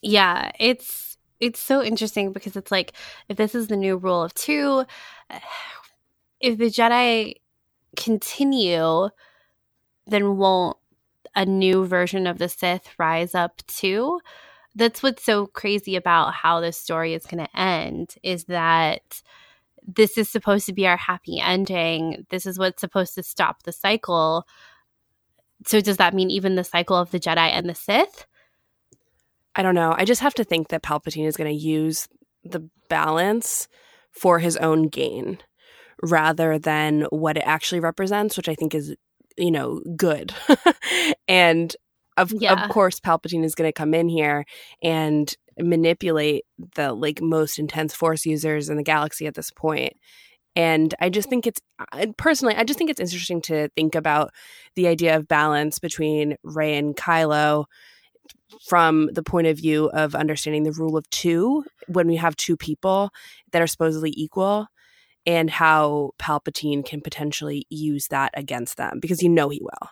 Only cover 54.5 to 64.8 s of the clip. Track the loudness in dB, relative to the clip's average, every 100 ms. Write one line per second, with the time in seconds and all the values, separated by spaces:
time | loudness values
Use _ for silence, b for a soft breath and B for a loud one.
54.5 | B B 0 2 4 4 2 2 2 4
55.5 | 2 0 -4 -8 -4 0 0 0 -4 -8
56.5 | -2 0 0 -2 -4 0 2 2 2 2
57.5 | 2 -2 b b b b _ _ -20 _
58.5 | -20 0 4 4 4 2 -2 -2 0 2
59.5 | 2 0 2 0 0 -2 0 -2 -2 -2
60.5 | 0 -2 -2 -2 -2 -4 -4 0 2 2
61.5 | 0 -2 _ -4 2 2 2 0 -2 -2
62.5 | -2 -2 -4 0 0 0 B B B B
63.5 | 0 0 0 -2 0 -4 -4 -6 -2 0
64.5 | 0 -4 b